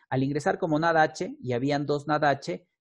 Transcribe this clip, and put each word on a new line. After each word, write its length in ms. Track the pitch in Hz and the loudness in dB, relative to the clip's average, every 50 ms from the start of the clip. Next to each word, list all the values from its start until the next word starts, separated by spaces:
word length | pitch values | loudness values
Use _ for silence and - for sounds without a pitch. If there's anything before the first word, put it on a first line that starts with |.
| _ - | _ -4
al 140 | 127 131 | -2 0
ingresar 360 | 135 139 143 151 - 196 190 190 | 0 0 -2 -2 0 -2 0 0
como 200 | 190 170 151 151 | 0 0 0 2
nada 240 | 165 170 165 160 | 2 4 4 4
H, 340 | 156 156 156 - 180 202 277 - | 4 2 2 -4 -8 -8 -8 -8
y 120 | - 123 | -6 -4
habían 320 | 123 120 131 143 143 143 147 | -2 -2 0 0 -2 -2 -2
dos 220 | 139 147 147 139 | -2 -2 -2 -2
nada 240 | - 151 151 151 143 | -2 0 2 2 2
H, 360 | 139 135 - - 180 180 _ _ _ _ | 0 0 -4 -8 -10 -10 _ _ _ _